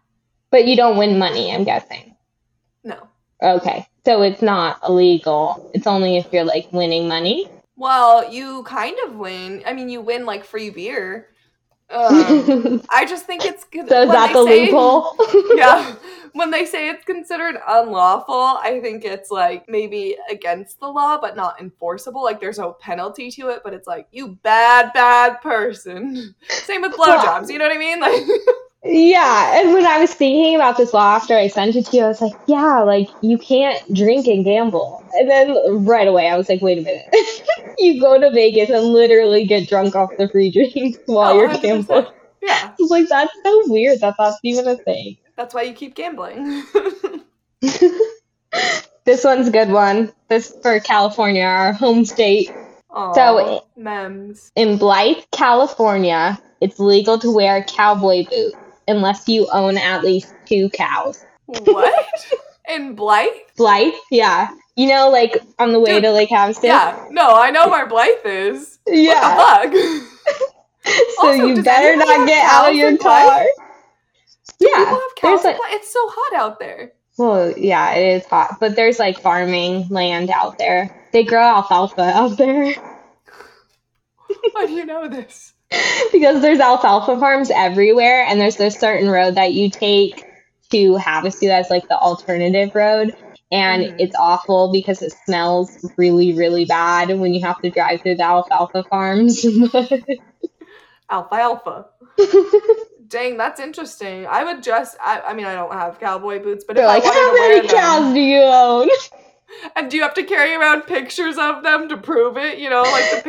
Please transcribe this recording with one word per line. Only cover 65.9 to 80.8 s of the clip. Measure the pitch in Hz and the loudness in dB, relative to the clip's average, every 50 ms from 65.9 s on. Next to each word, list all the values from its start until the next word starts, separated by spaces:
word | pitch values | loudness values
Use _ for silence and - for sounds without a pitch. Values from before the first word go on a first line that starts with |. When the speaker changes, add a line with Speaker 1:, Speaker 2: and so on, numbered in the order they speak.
| 208 | 2
Speaker 2:
Dude, | 208 208 | 2 2
Speaker 1:
to | 220 208 | 2 2
Lake | 208 214 214 | 2 2 2
Havasu? | 233 202 202 208 220 - - | 2 0 0 0 -2 -2 0
Speaker 2:
yeah. | 233 240 - 175 165 - - - - | 2 4 4 2 2 -2 -8 -14 -8
No, | 294 339 320 254 226 226 | -2 2 4 6 6 6
I | 240 269 | 6 4
know | 294 320 330 370 | 2 2 0 2
where | 359 294 262 220 | 0 0 -2 -2
Blythe | 226 226 240 427 480 480 - | 0 0 2 2 2 0 -2
is. | 202 196 190 196 202 262 269 294 - - _ - | -8 -6 -4 -4 -4 -6 -6 -14 -18 -20 _ -6
Speaker 1:
Yeah. | 440 339 320 311 320 330 - - 285 - - | 0 2 4 4 4 4 4 4 2 4 4
Speaker 2:
What | - - - 202 - 285 330 | 6 6 6 4 4 4 2
the | 370 - 330 320 294 247 - - _ - | 0 0 0 -4 -8 -10 -14 -18 _ -6
fuck? | 587 571 - 523 | -6 -4 -4 -6
<laughs> | 554 _ _ _ _ _ _ - | -8 _ _ _ _ _ _ -6
Speaker 1:
<laughs> | - - 571 494 480 - 392 | -4 2 2 2 0 2 2
So | 349 302 | 2 2
Speaker 2:
Also, | 277 262 247 | 4 4 2
Speaker 1:
you | 254 254 | 2 0
Speaker 2:
does | 220 202 | 2 2
Speaker 1:
better | - 247 262 285 302 | 2 4 4 4 4
Speaker 2:
anybody | 320 302 311 302 | 4 4 4 4
Speaker 1:
not | 294 285 | 4 2
Speaker 2:
have | 269 294 | 4 2
Speaker 1:
get | 311 311 254 | 4 4 4
out | 226 269 - | 4 6 6
of | 294 294 302 | 4 4 4
Speaker 2:
cows | |
Speaker 1:
your | 285 294 302 | 4 2 2
Speaker 2:
in | 294 | 2
Blythe? | 330 - 381 - 440 427 415 | 2 2 4 6 6 6 6
Speaker 1:
car. | 403 - - 523 554 - - - - _ _ _ _ _ _ _ _ _ _ _ _ _ _ - - - | 6 4 2 0 -2 -2 -6 -20 -20 _ _ _ _ _ _ _ _ _ _ _ _ _ _ -16 -4 2
Speaker 2:
Do | 370 539 | 2 4
Speaker 1:
Yeah, | 571 - | 4 4
Speaker 2:
people | 403 - 508 | 2 2 0
have | 508 | -2
Speaker 1:
there's, | 523 508 - - | -4 -8 -10 -2
Speaker 2:
cows | - 330 403 - - | 0 2 2 2 2
in | 359 | 0
Speaker 1:
like, | - - | -2 -2
Speaker 2:
Blythe? | 466 - 415 | -6 -8 -8
It's | 415 - - - | -10 -10 -8 -4
so | 494 466 440 | -4 -4 -4
hot | - 453 539 571 415 | -4 -6 -6 -4 -4
out | 294 220 220 214 - | -4 -4 -4 -6 -12
there. | 202 - 92 202 - - _ _ _ _ _ - | -16 -16 -16 -18 -20 -20 _ _ _ _ _ -2
Speaker 1:
Well, | 240 233 208 185 175 170 - - | -2 0 2 0 0 -2 -4 -2
yeah, | - 196 180 160 156 180 - | -2 0 0 2 0 0 0
it | 170 185 185 185 185 185 | 2 2 2 0 0 -2
is | |
hot, | - 170 170 - - 208 - | -2 0 0 0 -2 -4 -4
but | 220 214 208 | -4 -2 0
there's, | 226 226 233 240 233 | 0 0 0 2 0
like, | 214 196 185 - | -2 -4 -4 -2
farming | - 185 170 180 180 180 180 180 175 180 180 190 180 180 | -2 -2 0 0 -2 -2 -2 -4 -4 -4 -4 -6 -6 -6
land | 196 185 180 175 175 170 180 180 | -4 -4 -4 -4 -4 -4 -4 -4
out | 185 - - - - - | -2 -2 -2 -4 -4 -6
there. | 202 180 180 180 | -4 -2 -2 -2